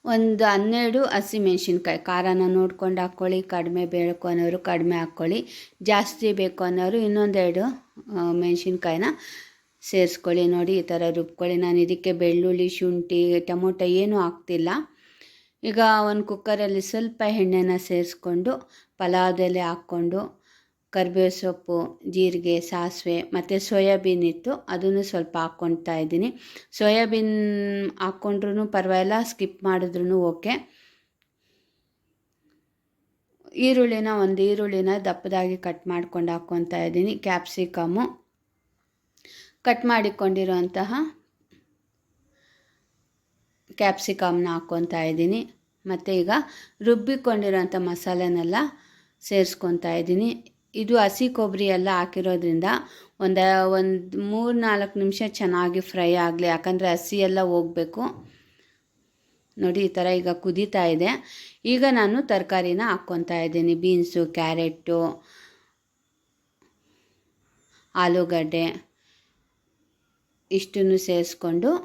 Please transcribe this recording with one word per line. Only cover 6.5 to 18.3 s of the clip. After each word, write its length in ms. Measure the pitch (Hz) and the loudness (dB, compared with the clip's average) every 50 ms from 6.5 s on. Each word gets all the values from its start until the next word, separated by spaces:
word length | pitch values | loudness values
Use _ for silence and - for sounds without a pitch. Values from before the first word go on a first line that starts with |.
| 180 - 185 | -2 -4 -4
ಅನ್ನೋರು 340 | 180 180 180 180 185 214 233 | -2 0 0 0 0 0 0
ಇನ್ನೊಂದೆರಡು, 640 | 220 208 208 208 208 208 190 196 180 175 170 185 208 262 254 - _ _ _ - - 240 | 0 2 2 2 2 2 2 2 2 2 2 0 -2 -2 -4 -8 _ _ _ -20 -16 -8
ಆ, 160 | 208 180 170 170 170 | -6 -4 -2 0 0
ಮೆಣಸಿನ್ಕಾಯಿನ 760 | 175 175 175 175 175 - 190 180 175 - 170 160 170 208 320 311 - - - - - - - _ _ _ _ _ _ - | 0 2 2 0 0 0 -4 -4 -2 -2 -2 -2 0 -2 -2 -2 -6 -12 -20 -20 -20 -20 -20 _ _ _ _ _ _ -12
ಸೇರಿಸ್ಕೊಳ್ಳಿ. 640 | - - 190 180 175 175 - - 180 170 175 180 | -2 2 2 2 2 0 -4 -2 0 0 2 2
ನೋಡಿ, 280 | 175 175 175 175 175 190 | 2 2 2 0 0 0
ಈ 60 | 185 170 | 0 0
ಥರ 280 | - 175 170 170 170 165 | -2 -2 -2 0 0 0
ರುಬ್ಕೊಳ್ಳಿ. 440 | 170 165 165 - - 180 175 180 | -2 -4 -6 -6 -6 -4 -2 0
ನಾನು 220 | 175 180 175 175 175 | 0 0 2 4 4
ಇದಕ್ಕೆ 340 | 170 175 180 175 - 190 180 | 4 2 0 -2 -2 -2 0
ಬೆಳ್ಳುಳ್ಳಿ, 500 | 170 175 170 170 175 180 185 180 180 180 185 185 | 2 2 2 4 4 2 2 2 2 0 0 0
ಶುಂಠಿ, 480 | - 185 180 175 175 175 175 180 175 175 175 175 170 175 | -2 -2 0 0 -2 -2 0 2 2 4 4 2 0 0
ಟೊಮೊಟೊ 460 | - 180 180 185 185 180 185 185 180 180 | -2 -4 0 0 0 0 0 0 2 2
ಏನೂ 220 | 185 196 208 208 202 | 2 2 2 2 0
ಹಾಕ್ತಿಲ್ಲ. 500 | 180 170 175 - _ - 175 165 165 170 202 285 311 - _ _ _ _ _ _ - - - - _ _ _ _ - | 0 0 -4 -8 _ -6 -4 -2 -2 -2 -2 -4 -6 -8 _ _ _ _ _ _ -20 -20 -20 -20 _ _ _ _ -8
ಈಗ 160 | 220 208 226 226 220 220 214 208 | -2 2 4 6 6 6 4 2
ಒಂದು 200 | 208 208 208 202 | 2 0 -2 -2
ಕುಕ್ಕರಲ್ಲಿ 600 | - 208 196 - 220 208 208 208 196 196 190 190 | -4 -8 -6 -2 -2 -2 0 0 -2 -2 -2 -4
ಸ್ವಲ್ಪ 360 | - - 220 233 226 226 - 220 208 214 | -4 -4 -4 -4 -6 -4 -2 -2 0 2
ಎಣ್ಣೆನ 460 | 220 190 185 185 185 180 180 180 180 | 2 2 4 4 2 4 2 0 0
ಸೇರಿಸ್ಕೊಂಡು, 720 | 185 - 180 175 175 175 - - - 180 | -2 -2 0 0 0 -2 -6 -10 -6 -2